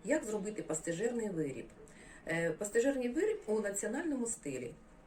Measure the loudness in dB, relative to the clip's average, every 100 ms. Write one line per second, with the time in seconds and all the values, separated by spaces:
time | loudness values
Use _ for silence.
0 | 2 2 2 -2 -2 -4 -2 -2 -2 0
1 | 0 2 0 0 -2 -4 -10 -14 -20 -18
2 | -18 -10 -2 0 0 0 2 4 6 4
3 | 2 2 2 2 0 0 2 0 0 0
4 | 0 0 -2 -4 -4 -4 -6 -10 -18 -20